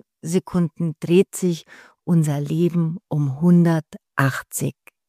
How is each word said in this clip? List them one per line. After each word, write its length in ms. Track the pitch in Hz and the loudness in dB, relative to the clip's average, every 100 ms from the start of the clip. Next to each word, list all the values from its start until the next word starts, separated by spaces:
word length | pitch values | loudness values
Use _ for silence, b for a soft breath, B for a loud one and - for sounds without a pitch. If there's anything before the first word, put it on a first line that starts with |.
| _ _ | _ _
Sekunden 720 | 160 180 - 180 170 - 170 147 | -4 -4 -2 -2 -2 -2 -6 -6
dreht 340 | 143 175 - | 2 2 2
sich 300 | - 180 160 B B B B | -2 -4 -4 B B B B
unser 380 | - 170 151 143 | 0 2 2 -2
Leben 560 | 143 160 175 170 160 170 - | -4 0 0 0 -2 -6 -6
um 320 | 151 143 135 | -2 -2 0
hundertachtzig 1400 | 175 175 170 165 - - _ - 135 - - - 139 - - _ | 4 4 4 0 -4 -16 _ -2 -2 -2 -10 -8 -6 -8 -18 _